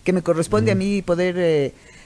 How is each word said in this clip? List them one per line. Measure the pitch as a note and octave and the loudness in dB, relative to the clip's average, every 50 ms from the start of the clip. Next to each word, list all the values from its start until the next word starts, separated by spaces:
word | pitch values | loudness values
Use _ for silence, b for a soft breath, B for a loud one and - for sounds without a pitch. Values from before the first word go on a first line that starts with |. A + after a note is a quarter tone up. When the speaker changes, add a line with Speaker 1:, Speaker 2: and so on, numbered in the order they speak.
| B | B
Speaker 1:
que | G3 F#3 | -2 -2
me | F#3 E3 | 0 0
corresponde | E3+ E3+ D#3+ E3 - G#3 G#3+ G#3+ G#3+ | 0 0 0 0 0 0 0 2 2
a | G3 | 0
Speaker 2:
Ujú. | F#3+ | 0
Speaker 1:
mí | F#3+ G3+ G3+ G3 F3+ | 0 -2 -2 -2 0
poder, | - F3 E3+ F3+ F#3 F3 | -2 0 0 0 -2 0
eh, | F3+ F3 E3 D#3 D3 C#3 B2+ - B B B B B B | 0 0 2 2 2 0 -2 -4 B B B B B B